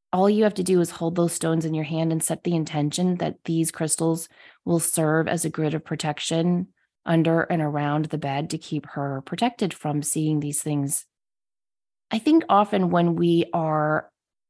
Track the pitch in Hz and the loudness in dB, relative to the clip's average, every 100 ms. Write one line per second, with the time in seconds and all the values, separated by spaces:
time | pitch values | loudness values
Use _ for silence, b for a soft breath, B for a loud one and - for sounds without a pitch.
0 | _ 185 202 214 214 202 180 180 165 - | _ 2 4 4 2 2 2 2 2 -2
1 | 165 175 170 - 165 165 156 156 147 160 | -2 0 0 0 -2 0 0 -2 -2 -2
2 | 165 160 - 160 175 170 156 151 147 180 | 0 0 -2 -4 -2 -2 0 -2 -2 0
3 | 180 175 160 - - 165 160 - 160 - | 0 0 -4 -4 -2 0 0 -2 -4 0
4 | 165 165 - B B B - 170 - - | 0 -2 -6 B B B -2 0 0 0
5 | 156 160 156 165 160 160 151 156 - 156 | 2 2 2 0 -2 -2 -2 -2 -6 -6
6 | 156 147 - 165 170 175 185 _ _ _ | -4 -6 -2 0 2 0 -2 _ _ _
7 | - 165 160 165 - 170 151 147 147 151 | 0 2 4 2 0 0 -2 -2 0 -2
8 | 156 156 143 139 165 156 - 151 - 147 | -2 -4 -4 -4 -4 -8 -6 -8 -6 -6
9 | 139 135 - 175 240 240 160 - 151 147 | -6 -6 -8 -2 -2 -2 -4 -4 -4 -2
10 | 147 160 156 151 143 143 156 147 139 - | -2 -2 0 0 -2 -4 -2 -2 -2 -4
11 | - _ _ _ _ _ _ _ _ _ | -8 _ _ _ _ _ _ _ _ _
12 | - 226 302 320 - 196 208 196 180 175 | -6 -2 4 4 6 4 4 2 2 4
13 | 175 165 170 170 165 170 160 156 151 156 | 2 4 4 4 2 -2 0 0 0 0
14 | - _ _ _ | -4 _ _ _